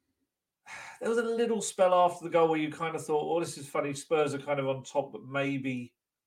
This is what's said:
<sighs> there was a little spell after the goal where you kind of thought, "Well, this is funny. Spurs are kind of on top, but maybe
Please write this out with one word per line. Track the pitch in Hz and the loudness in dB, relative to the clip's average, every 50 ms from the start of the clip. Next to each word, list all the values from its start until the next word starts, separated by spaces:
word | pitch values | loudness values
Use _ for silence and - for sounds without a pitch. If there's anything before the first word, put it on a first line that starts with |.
| _ _ _ _ _ _ _ _ _ _ _ _ _ - | _ _ _ _ _ _ _ _ _ _ _ _ _ -18
<sighs> | - - - - - - | -18 -16 -16 -18 -14 -8
there | 240 220 | -4 0
was | 233 233 | 0 0
a | 226 | 0
little | 226 226 226 240 214 226 208 - | 0 0 0 0 0 0 -2 -2
spell | - - - 190 180 180 | -4 2 4 4 6 8
after | 180 180 175 175 - 160 | 6 6 6 4 0 -8
the | 160 | 0
goal | 156 170 165 160 | 4 4 4 6
where | 160 156 | 4 2
you | 151 147 | 0 -2
kind | - - 165 160 160 | -4 -4 -6 -4 -4
of | 147 135 | -6 -4
thought, | - 156 151 151 156 | 0 0 0 0 2
"Well, | 156 170 | 0 0
this | 170 - - 147 | -2 -2 -6 -12
is | 139 - | -14 -6
funny. | - 156 143 143 135 | -4 -2 -2 -2 -4
Spurs | - - - 202 180 151 143 139 | -6 -4 -2 2 2 2 2 0
are | 139 | -4
kind | - 147 143 139 | -4 -4 -2 -2
of | 135 131 | 0 -2
on | 135 131 - | -2 -4 -6
top, | - - 147 139 135 - | -6 -4 -4 -4 -4 -6
but | 107 - | -14 -14
maybe | 127 135 139 139 139 139 135 131 135 127 123 123 123 _ _ _ _ _ _ _ | -6 -4 -2 -2 -2 -2 -4 -4 -4 -6 -6 -8 -10 _ _ _ _ _ _ _